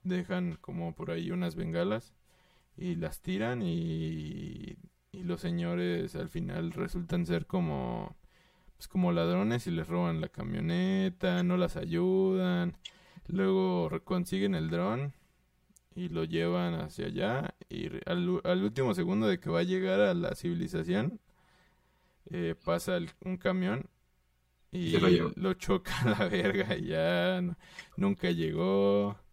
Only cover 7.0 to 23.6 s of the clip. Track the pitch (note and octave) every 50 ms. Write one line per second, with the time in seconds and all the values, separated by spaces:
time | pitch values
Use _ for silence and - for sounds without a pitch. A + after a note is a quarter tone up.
7 | F3 E3 E3+ F3 F3 E3 F3 E3+ D#3 - - F#3 F3 D#3+ D3 C#3 B2+ A#2+ A#2 A2
8 | - - - - - - _ _ _ _ _ _ _ - - _ - - - F#3
9 | F3+ F3 F3 E3+ E3 - F3 F3+ G2+ G#2+ A#2+ B2 - - E2+ E2 D#2+ D#2 E2+ F2
10 | F2 E2+ E2 - D#2+ - _ - E2 E2+ E2+ - E3 D#3+ E3+ F3 F#3 F#3 F#3+ F#3+
11 | F#3+ F#3 F3+ - - F#3 F3+ F3+ F3+ F3 F3+ F3+ F3+ F3 - E3+ F3 E3+ E3 E3+
12 | F3 F#3 F#3 F#3+ F#3+ F#3+ F#3+ F#3 F#3 F3+ F3+ F3 F3 F3 E3 - - - - -
13 | - - - - - - F2 F#2+ F#2+ F#2+ F#2+ F#2+ F#2 F#2 F2+ F2 E2+ D2+ E2 D#2+
14 | - - F#2 F2+ - - - F#3+ G3 G3+ F#3+ E3 D#3+ D#3+ E3 E3+ F3+ G3 G#3+ B2+
15 | C#3 C#3+ - - _ _ _ _ _ _ _ _ _ _ _ - _ _ _ F3
16 | F3+ F3 D#3+ E3+ D#3+ D#3+ E3 E3 - E3+ - F3+ - E3+ E2+ E2 - - - -
17 | E2+ E2+ E2+ F2 - G3+ - C3+ D#3 - - _ - _ - - - - - -
18 | - - F3 F3 F3 F3 F3+ F3 - F3+ F3+ F#3 G3 G#3 A3 B3+ C4 B3 G3+ F3+
19 | F3 F3 F#3 G#3 A3 G#3+ F#3+ F3+ - D#3 E3 E3+ F3 F3+ F#3 F#3 F#3 F#3+ F#3+ G3
20 | G#3 G3+ F3+ F3 F3 - - - - F3 E3+ - - - D#3+ E3 D#3+ E3+ F3+ G3+
21 | A2+ D#3 - - _ _ _ _ _ _ _ _ _ _ _ _ _ _ _ _
22 | _ _ _ _ _ - - F3 F3 E3 E3 - _ - E3+ E3+ - - F#3 F3+
23 | E3+ D#3+ - _ - F#3 F#3 F3+ - G3 F#3 F#3